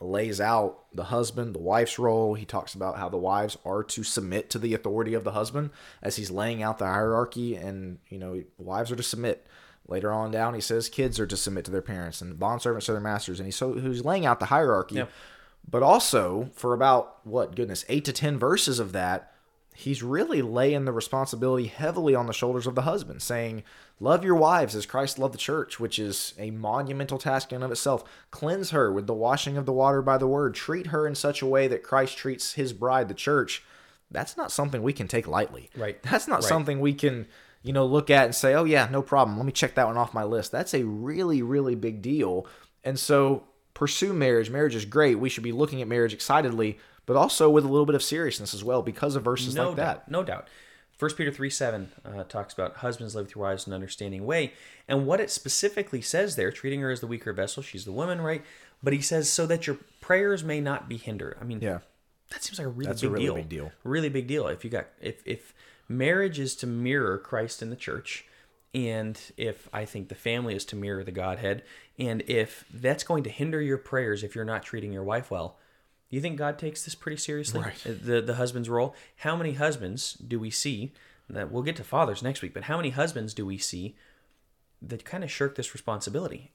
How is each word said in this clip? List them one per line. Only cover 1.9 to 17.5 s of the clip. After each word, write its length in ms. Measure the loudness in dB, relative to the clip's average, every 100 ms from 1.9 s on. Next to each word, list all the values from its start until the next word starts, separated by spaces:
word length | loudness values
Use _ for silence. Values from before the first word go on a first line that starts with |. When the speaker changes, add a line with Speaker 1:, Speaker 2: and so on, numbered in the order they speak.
| 2
Speaker 1:
role. 340 | 2 4 2
He 120 | 0 -4
talks 260 | -6 -6
about 220 | -6 -6 -4
how 140 | -4
the 80 | -2
wives 400 | 0 2 0 -4 -4
are 160 | -4
to 180 | -4 -6
submit 460 | -4 -4 -2 -4 -4
to 80 | -4
the 140 | -2
authority 400 | -2 0 0 0
of 120 | 0
the 80 | -2
husband 360 | -2 -2 -2 -6 -8 -20 -10
as 160 | -6 -6
he's 140 | -4
laying 320 | -4 -2 -2
out 160 | -2 -2
the 80 | 0
hierarchy. 720 | 2 2 2 0 -2 -6 -4
And, 420 | -6 -8 -10 -14 _
you 100 | -12
know, 240 | -8 -8 -10 -14
wives 340 | -6 -4 -2
are 60 | -4
to 60 |
submit. 440 | -4 -4 -2 -4 -8 -20 -20 _ -8
Later 240 | -4 -2
on 180 | -2 -2
down, 240 | 0 0
he 60 | -2
says 280 | -2 -2 -2
kids 300 | -2 0 0
are 80 | -2
to 100 | -2
submit 280 | -4 -4
to 60 | -4
their 100 | -4
parents 400 | -4 -6 -8 -10
and 160 | -12 -2
bondservants 460 | -2 0 0 -2
to 80 | -2
their 80 | -2
masters. 400 | -2 -2 -4 -6
And 80 | -6
he's, 80 | -4
so, 180 | -2
he's 300 | -2 -2 -2
laying 200 | 0 2
out 140 | 4 2
the 80 | 4
hierarchy. 480 | 4 6 4 2
Speaker 2:
Yep. 160 | -2 -4 -8 -20 -20 -20 _ -4
Speaker 1:
But 140 | 4
also, 680 | 8 8 6 4 4 0 -4
for 180 | -4 0
about, 460 | 4 8 8 6 -6 -4
what, 300 | -2 -2